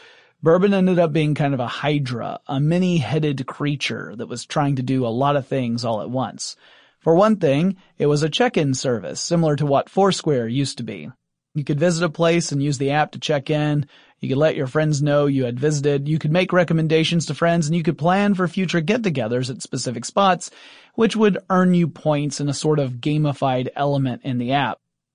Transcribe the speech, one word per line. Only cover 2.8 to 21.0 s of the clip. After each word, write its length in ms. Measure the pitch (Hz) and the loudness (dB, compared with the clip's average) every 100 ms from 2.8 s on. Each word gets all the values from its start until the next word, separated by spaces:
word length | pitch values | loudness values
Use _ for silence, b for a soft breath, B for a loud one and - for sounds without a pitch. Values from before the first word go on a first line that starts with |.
| 185 175 110 156 151 139 135 | 2 0 0 0 0 -2 -6
creature 680 | - 147 147 - 110 90 | -4 -4 -2 -4 -6 -10
that 140 | 104 117 | -10 -10
was 160 | 120 | -10
trying 320 | - - 143 135 | -6 -2 0 -2
to 60 | |
do 240 | 127 131 120 | -2 -2 0
a 20 | |
lot 280 | 113 139 143 | 0 2 0
of 100 | - | -2
things 380 | 135 123 117 | -4 -2 -4
all 180 | 117 110 | -4 -4
at 80 | 90 | -4
once. 440 | 127 113 - - - b b b b | -6 -6 -8 -14 -14 b b b b
For 160 | - 165 | 2 4
one 220 | 208 214 | 4 4
thing, 380 | 160 135 180 190 b - | 2 2 0 -2 b -2
it 80 | 143 | 0
was 160 | 147 | 2
a 60 | 156 | 0
check-in 460 | - 247 220 147 | 0 0 2 0
service, 460 | 131 139 117 82 67 | 0 -2 -4 -4 -8
similar 360 | - 170 160 143 | -2 0 2 0
to 100 | 147 | 2
what 240 | 135 - | 2 2
Foursquare 560 | - 196 180 - 135 113 | 2 2 2 0 0 0
used 320 | 127 135 - | -2 -4 -6
to 60 | |
be. 260 | 113 101 73 - _ _ _ | -10 -10 -14 -18 _ _ _
You 120 | 156 | -6
could 160 | 139 151 | -4 0
visit 240 | 175 165 | 0 0
a 40 | 170 | -2
place 440 | 151 165 170 170 | 0 2 2 0
and 100 | 143 | -2
use 160 | 143 131 | -2 0
the 140 | 135 | 0
app 180 | 147 147 | 0 0
to 60 | 131 | -4
check 320 | - 147 131 | -2 -2 0
in. 360 | 151 151 147 143 b b b | 0 0 0 -2 b b b
You 80 | 127 | -4
could 100 | 131 | 2
let 160 | 156 | 2
your 140 | - 131 | 2 -2
friends 340 | 151 156 147 | 0 0 0
know 240 | 147 143 147 | 2 2 2
you 180 | 139 | 2
had 140 | 131 123 | 0 0
visited. 500 | 147 151 143 143 143 | 0 0 0 0 0
You 120 | 156 | -2
could 100 | 151 | 0
make 220 | 170 185 | 0 2
recommendations 720 | 180 175 160 160 160 160 175 143 | 2 2 2 2 2 2 0 -2
to 80 | |
friends, 320 | 147 170 170 151 | 0 2 2 0
and 80 | |
you 80 | 170 | 0
could 160 | 160 151 | 0 0
plan 360 | 165 190 202 | 0 2 2
for 120 | 190 180 | 2 0
future 340 | - 185 175 | -2 -2 0
get-togethers 720 | 151 233 214 135 113 123 127 | 0 0 0 -2 0 -2 -2
at 120 | 127 | -8
specific 420 | - 135 131 117 | -8 -8 -6 -6
spots, 480 | - - 196 180 - B B B B | -4 2 2 2 -4 B B B B
which 220 | - | 0